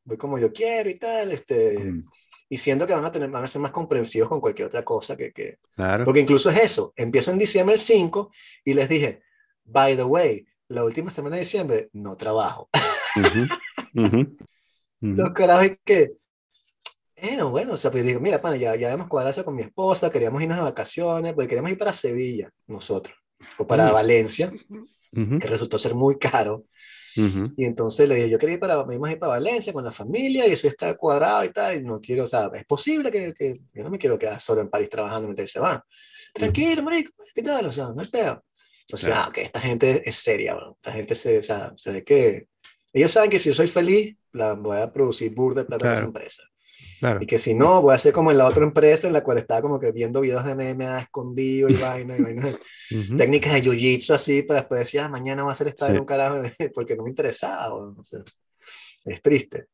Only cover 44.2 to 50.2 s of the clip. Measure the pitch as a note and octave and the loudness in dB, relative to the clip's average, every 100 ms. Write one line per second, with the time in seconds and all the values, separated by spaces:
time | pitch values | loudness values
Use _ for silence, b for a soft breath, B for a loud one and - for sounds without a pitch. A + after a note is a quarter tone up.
44.2 | _ A#2+ G#2+ G#2 G#2 G2+ A2+ C#3 C3 - | _ -4 -4 -2 -4 -2 -4 0 0 0
45.2 | A2+ A2 B2+ C3 A#2+ A#2 B2 A2+ A2 - | -6 0 0 0 -4 -2 0 0 -2 -8
46.2 | - - _ _ b b b b B2+ G#2 | -16 -18 _ _ b b b b -2 0
47.2 | - A2+ B2+ A2+ D#3 F#3 C#3 C3 D3 D#3 | 0 -2 0 4 6 8 8 6 6 4
48.2 | D#3+ C#3 B2+ D3+ D3+ D#3 D3+ D#3 F3+ D3+ | 6 6 6 6 4 6 6 6 4 0
49.2 | C3+ A#2+ - C3+ C#3+ C3+ A#2+ A#2 A#2 C3 | 2 0 0 -2 0 -2 -2 -2 -2 0